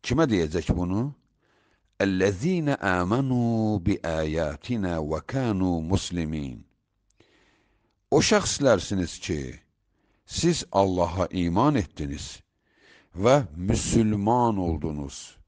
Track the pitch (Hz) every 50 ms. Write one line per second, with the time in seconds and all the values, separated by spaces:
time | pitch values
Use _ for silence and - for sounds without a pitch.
0 | - - 120 143 165 143 110 92 82 76 76 87 82 - - 95 90 87 92 104
1 | 120 147 143 _ _ _ _ _ _ _ _ _ _ _ _ _ _ _ _ _
2 | 101 98 95 92 92 101 101 90 117 175 185 175 156 147 139 - - 98 90 90
3 | 90 90 107 127 139 131 127 123 120 117 117 113 110 107 107 101 85 98 98 -
4 | - 85 80 80 80 78 78 80 80 76 73 71 - - 123 113 95 90 85 82
5 | 78 76 78 78 - - - 135 131 120 104 92 92 92 87 82 80 80 95 92
6 | - - 87 87 82 76 78 78 71 67 60 - - _ _ _ _ _ _ _
7 | _ _ _ _ _ _ _ _ _ _ _ _ _ _ _ _ _ _ _ _
8 | _ _ - 147 - - 220 208 - - - - 143 135 113 92 85 - 104 95
9 | 87 82 - - - - 90 76 67 64 60 - _ _ _ _ _ _ _ _
10 | _ _ _ _ _ _ - - - 170 170 - - - - 98 98 98 92 90
11 | 87 85 85 95 90 - - 92 87 85 85 92 123 147 156 127 85 - _ -
12 | 76 71 69 67 - - - - _ _ _ _ _ _ _ _ _ _ - -
13 | _ _ _ 87 98 117 131 147 127 80 73 80 90 98 117 110 - - - 117
14 | 113 107 107 101 101 107 117 123 120 117 110 98 92 87 82 76 76 80 76 73
15 | 71 69 - - - - - _ -